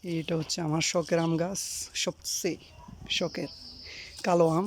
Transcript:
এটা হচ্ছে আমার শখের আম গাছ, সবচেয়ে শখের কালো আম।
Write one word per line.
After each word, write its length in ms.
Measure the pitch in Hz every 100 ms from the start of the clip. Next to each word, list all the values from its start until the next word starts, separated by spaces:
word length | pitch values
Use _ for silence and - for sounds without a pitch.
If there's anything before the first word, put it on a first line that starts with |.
এটা 300 | 180 165 156 165
হচ্ছে 180 | 151 - 165
আমার 160 | 156 156
শখের 280 | 180 156 165
আম 80 | 165 165
গাছ, 180 | 170 196 - - - -
সবচেয়ে 540 | - - - - 180 156 - - - - - -
শখের 320 | 170 170 175 - - - - - - - -
কালো 200 | 175 165
আম। 80 | 160